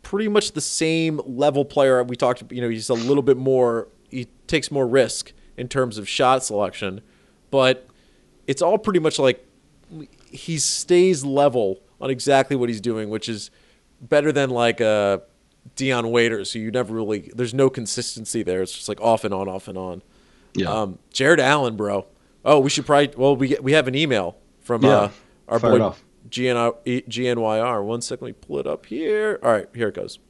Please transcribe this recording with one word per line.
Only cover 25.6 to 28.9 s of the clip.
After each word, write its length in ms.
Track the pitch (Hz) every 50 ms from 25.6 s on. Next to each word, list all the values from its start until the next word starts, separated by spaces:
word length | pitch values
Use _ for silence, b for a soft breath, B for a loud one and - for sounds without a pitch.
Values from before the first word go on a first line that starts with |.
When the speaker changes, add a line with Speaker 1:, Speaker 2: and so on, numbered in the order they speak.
Speaker 2:
Fire 140 | 117 113 107
it 40 | 120
Speaker 1:
boy 60 | 110
Speaker 2:
off. 180 | 95 - - _ _ _ _ _ 117
Speaker 1:
G 180 | - 123 127 127
N 80 | 123
I, 140 | 120 117 117 117 - _
E-, 180 | 131 123 127 - -
G 180 | 110 117 127 123
N 120 | 120 117
Y 180 | 113 110 107 110
R. 240 | 117 123 120 104
One 180 | 101 104 117 120
second, 260 | - - 131 - 131
let 20 | 120
me 160 | 110 _ -
pull 120 | - 151 143
it 80 | 131
up 200 | 143 151 - -
here. 520 | -